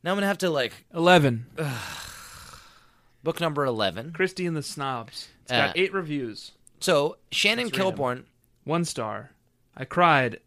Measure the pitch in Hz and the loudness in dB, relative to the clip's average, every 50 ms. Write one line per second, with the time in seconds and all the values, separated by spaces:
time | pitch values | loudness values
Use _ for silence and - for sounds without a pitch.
0 | - 170 190 202 202 196 202 - 190 180 160 143 123 113 - - _ _ - 170 | -2 -2 -2 0 0 0 0 0 0 0 0 0 -2 -2 -4 -10 _ _ -4 2
1 | 170 175 180 175 147 135 120 113 123 - - - 156 143 127 117 107 - - - | 6 8 8 10 8 6 4 2 -4 -10 -10 -8 -6 -6 -6 -8 -10 -12 -12 -12
2 | - - - - - - - - - - - - - - - - _ _ _ _ | -14 -14 -16 -18 -18 -18 -20 -20 -20 -20 -20 -20 -20 -20 -20 -20 _ _ _ _
3 | _ _ _ _ - 156 160 - 170 165 147 143 143 131 120 107 104 98 85 98 | _ _ _ _ -6 -6 -4 -2 -2 -2 0 0 0 0 0 0 0 -2 -2 -4
4 | 120 160 165 156 185 185 185 - 180 175 165 151 135 - - - 139 135 131 120 | -10 -10 -4 -2 -2 -2 -2 -4 -4 -2 -2 -4 -4 -6 -8 -6 -4 -4 -4 -6
5 | 113 117 - - - - - _ _ - 123 120 - - - 170 185 185 - 196 | -8 -10 -14 -16 -16 -16 -20 _ _ -2 0 2 2 2 2 0 -2 0 0 -4
6 | 175 156 151 143 131 117 104 - - - - _ _ _ _ _ - 185 175 147 | -4 -4 -4 -6 -6 -6 -10 -12 -16 -20 -20 _ _ _ _ _ 0 2 2 4
7 | 143 147 - _ _ _ - - - 202 220 233 247 233 - 190 190 190 - - | 2 0 -4 _ _ _ -4 2 2 2 2 2 -2 -4 -2 -2 -2 -2 0 0
8 | 139 123 123 127 - _ _ _ _ _ _ _ _ 139 151 170 175 165 - - | -2 -2 -2 -4 -8 _ _ _ _ _ _ _ _ -2 0 0 0 -2 -4 -6
9 | 117 107 104 104 110 - _ _ _ _ _ _ _ _ _ - 131 - - - | -6 -6 -6 -8 -10 -14 _ _ _ _ _ _ _ _ _ -14 -12 -4 2 4
10 | 175 170 156 139 131 120 107 - _ | 6 6 6 6 4 2 -2 -8 _